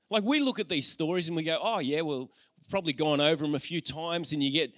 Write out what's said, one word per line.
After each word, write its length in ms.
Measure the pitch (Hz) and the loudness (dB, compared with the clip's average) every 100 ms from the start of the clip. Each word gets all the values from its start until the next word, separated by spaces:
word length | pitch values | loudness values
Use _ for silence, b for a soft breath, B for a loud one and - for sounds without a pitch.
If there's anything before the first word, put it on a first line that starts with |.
| - | -4
Like, 140 | 214 | -2
we 160 | 202 302 | 2 2
look 180 | 269 - | 2 0
at 100 | - | -2
these 200 | 160 - | 2 2
stories 400 | - 160 180 165 | 2 0 0 -2
and 80 | 165 | -2
we 80 | |
go, 160 | 160 160 | -2 -2
"Oh, 160 | 196 214 | 0 0
yeah, 220 | 131 147 | 0 0
well, 280 | 160 135 127 b b b | -2 -4 -8 b b b
we've 120 | - | -8
probably 240 | 196 165 | -4 -4
gone 280 | 131 156 143 | 0 2 4
over 240 | 147 160 | 4 2
'em 100 | 151 | 0
a 60 | 143 | -2
few 200 | - 170 | -2 -4
times," 520 | - 143 170 170 160 | -4 -6 -4 -2 -2
and 100 | 151 | 0
you 80 | 139 | 2
get, 240 | 147 135 | 2 -2